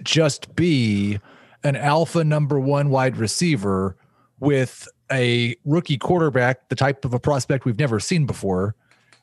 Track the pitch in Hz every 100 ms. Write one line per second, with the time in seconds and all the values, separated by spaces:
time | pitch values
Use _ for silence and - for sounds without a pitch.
0 | - 156 156 - - - 170 143 113 101
1 | 101 101 - - - _ 147 127 143 156
2 | 156 170 156 151 147 147 131 143 143 131
3 | 131 110 107 - 180 127 101 95 95 -
4 | _ _ _ - 139 135 127 - - _
5 | - 135 123 120 120 120 147 165 165 135
6 | - 180 156 127 123 127 - 120 135 135
7 | 131 120 - 143 - 135 127 107 147 107
8 | - 180 131 101 98 92 101 - _ _
9 | _ _